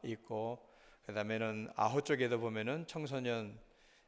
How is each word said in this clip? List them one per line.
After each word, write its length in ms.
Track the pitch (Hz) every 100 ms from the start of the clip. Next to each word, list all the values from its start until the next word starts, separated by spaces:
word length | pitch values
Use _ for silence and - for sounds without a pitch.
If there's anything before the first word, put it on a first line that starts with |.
있고, 640 | 117 107 - 107 113 120 - - - -
그다음에는 680 | - 104 104 110 110 107 110
아호 260 | - 107 139
쪽에도 360 | 143 131 123 117
보면은 480 | 113 110 110 156 165
청소년 720 | 165 139 135 123 117 104 113 - - - -